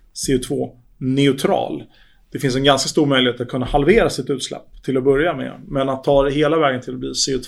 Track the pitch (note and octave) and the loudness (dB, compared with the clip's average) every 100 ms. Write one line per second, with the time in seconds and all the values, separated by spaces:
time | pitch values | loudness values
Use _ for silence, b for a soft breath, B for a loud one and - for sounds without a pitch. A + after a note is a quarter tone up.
0 | B - - C3 - C3+ B2+ - _ - | B -8 0 0 0 -6 -6 -10 _ -8
1 | C3 C3 C#3+ C#3 G3 E3 - C#2+ - b | -2 2 4 4 0 0 -2 -8 -12 b
2 | b b _ - C#3 C3 C#3 C#3 E3+ - | b b _ -4 -2 2 2 2 2 0
3 | C#3+ C3 B2 A#2+ A#2+ C3+ A#2+ D3 C#3+ A3 | 2 2 2 0 -6 -4 -2 0 4 4
4 | E3 - A#2+ G2 - - - - - C3 | 2 -2 -6 -6 -6 -12 -16 -12 -4 0
5 | C3 C#3 E3+ C#3 B2+ - - C#3 C3+ C3 | 2 2 0 -2 -8 -12 -8 -4 -2 -2
6 | - C#3 C#3 C#3 D3 E3 C#3+ B2+ B2+ B2+ | 2 4 4 2 2 2 2 0 -6 -10
7 | C3+ B2+ - C3 | -8 -4 -2 -4